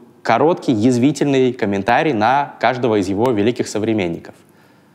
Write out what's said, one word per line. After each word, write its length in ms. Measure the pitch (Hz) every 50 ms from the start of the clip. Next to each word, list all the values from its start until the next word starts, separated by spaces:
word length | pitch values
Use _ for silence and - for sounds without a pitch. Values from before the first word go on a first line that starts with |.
| - - - _
короткий, 500 | - - 113 117 143 160 175 170 - - 127
язвительный 800 | 104 104 131 127 120 120 147 151 - 147 143 139 131 131 127 120
комментарий 600 | - 113 101 101 98 98 - 120 139 165 160 131
на 400 | 104 104 120 131 143 143 139 - -
каждого 360 | - 117 127 127 123 120 107 104
из 100 | 92 95
его 220 | 98 98 117 131
великих 360 | 120 101 101 120 120 - - -
современников. 680 | - 107 104 110 110 107 92 85 82 - - - - - _ _ _ _ _ _ _ _ _ _ _